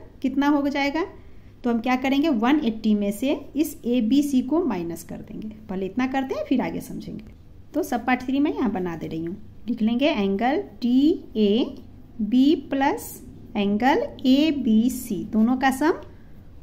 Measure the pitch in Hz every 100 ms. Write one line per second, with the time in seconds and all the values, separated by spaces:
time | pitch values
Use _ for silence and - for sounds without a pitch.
0 | - - 262 269 285 294 285 285 277 302
1 | 381 - - - - - 247 233 247 254
2 | 262 277 320 233 233 302 233 220 214 208
3 | 202 208 262 330 - 277 311 - - 254
4 | 214 277 285 254 - 320 339 185 170 170
5 | - 165 - - 214 - - 190 190 214
6 | 262 269 262 523 587 254 170 170 - -
7 | - - - - - - - 285 - 240
8 | 247 254 262 269 302 440 240 190 180 165
9 | 160 160 165 208 - - - 240 214 240
10 | 285 247 196 196 233 320 - - 233 254
11 | 294 392 - 220 208 220 294 - - -
12 | - - 214 247 277 339 - 277 277 453
13 | - - - - - 214 202 208 254 339
14 | 587 - 262 269 320 294 220 220 247 -
15 | - 180 - 214 220 262 262 262 302 571
16 | - - - - - -